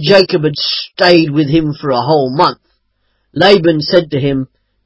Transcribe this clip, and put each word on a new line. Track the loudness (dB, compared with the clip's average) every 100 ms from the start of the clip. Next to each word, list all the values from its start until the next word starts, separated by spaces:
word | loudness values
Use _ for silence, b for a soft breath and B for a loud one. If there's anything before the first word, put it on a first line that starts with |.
Jacob | 2 2 2 -2 -4
had | -4
stayed | -6 -8 -10 -2 2 2 2
with | 0 0
him | 0 -2
for | -4 -4
a | -2
whole | 0 0 0
month, | 0 -2 -2 _ _ _ _ _ _ _
Laban | 0 4 4 2 0
said | 0 0 0
to | -2
him, | -2 -4 -6 _ _ _